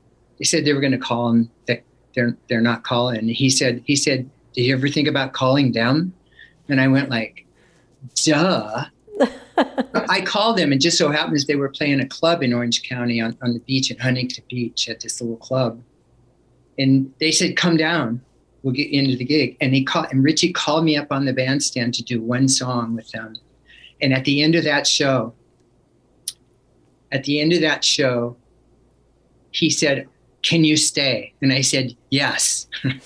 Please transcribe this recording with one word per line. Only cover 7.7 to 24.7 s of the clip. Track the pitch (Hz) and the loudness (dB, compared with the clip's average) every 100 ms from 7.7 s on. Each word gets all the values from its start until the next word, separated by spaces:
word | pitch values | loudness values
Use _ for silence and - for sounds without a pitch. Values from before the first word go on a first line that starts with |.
| _ _ _ 131 - | _ _ _ -8 -2
"Duh." | 160 147 185 143 107 113 - _ _ - | 2 4 2 0 -2 -8 -8 _ _ -2
<laughs> | 254 - - - | -2 -2 -6 0
I | - - 254 226 - 190 | 0 -2 -4 -4 -2 -2
called | 190 208 220 196 | 0 0 0 2
them, | 151 | 2
and | 135 | 2
just | 170 165 | 2 2
so | 156 | 2
happens | 151 165 151 135 | 2 0 -2 0
they | 143 | 0
were | 139 | -2
playing | - 147 139 | -2 0 0
a | 135 | -2
club | - 165 170 | -2 0 2
in | 131 | 0
Orange | 120 120 117 | 0 0 -4
County | - 123 120 117 | -4 -4 -2 -2
on, | 113 113 | -2 -4
on | 123 | -4
the | 117 | -4
beach | - 135 131 | -2 -2 -2
in | 127 | -4
Huntington | 127 127 127 - - | -2 -2 -4 -10 -10
Beach | 123 117 - - | -6 -6 -6 -8
at | 113 | -8
this | 117 - | -12 -8
little | 117 113 | -8 -8
club. | - 131 123 117 - _ _ _ _ _ _ _ _ - | -4 -2 -2 -4 -16 _ _ _ _ _ _ _ _ -2
And | 135 135 135 - | 4 4 2 -2
they | 156 | 0
said, | 151 170 - | 2 0 0
"Come | 175 165 | 2 2
down. | 156 170 117 120 - _ _ _ | 2 0 -2 -6 -10 _ _ _
We'll | 135 | -4
get | 127 147 | -2 0
into | 143 139 123 | 0 0 0
the | 127 | 0
gig." | 151 123 - | 0 0 -2
And | 131 | 0
he | 135 | 2
called, | 131 165 151 | 2 -2 0
and | 135 | 2
Richie | 139 156 175 | 2 4 0
called | 175 - 156 | 0 0 2
me | 160 147 | 2 0
up | 147 | -2
on | 135 139 | -2 0
the | |
bandstand | 131 127 139 - 127 120 | 0 0 0 -2 -2 -4
to | 120 | -4
do | 117 120 | -6 -6
one | 113 123 135 | -2 0 2
song | 131 127 123 113 113 | 2 -2 -4 -4 -6
with | - | -8
them. | 113 110 107 - _ _ - - _ | -14 -14 -18 -20 _ _ -20 -20 _
And | 139 | -2
at | 131 135 | 0 0
the | 139 | 2
end | 156 165 | 4 2
of | |
that | 151 | 2